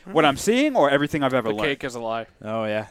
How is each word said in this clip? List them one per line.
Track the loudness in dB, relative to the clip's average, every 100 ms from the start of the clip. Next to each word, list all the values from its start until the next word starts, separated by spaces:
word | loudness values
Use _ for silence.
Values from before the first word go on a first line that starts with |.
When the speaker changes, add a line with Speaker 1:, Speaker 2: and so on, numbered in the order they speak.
| -2
Speaker 1:
What | 2 2
I'm | 0
seeing | 0 2 2 4
or | 4
everything | 4 2 0
I've | 0 0
ever | 0
Speaker 2:
The | -2
Speaker 1:
learned. | -2
Speaker 2:
cake | -4
is | -6
a | -8
lie. | -6 -6 -8 _
Speaker 3:
Oh, | -6 -4 -2
yeah. | -4 -4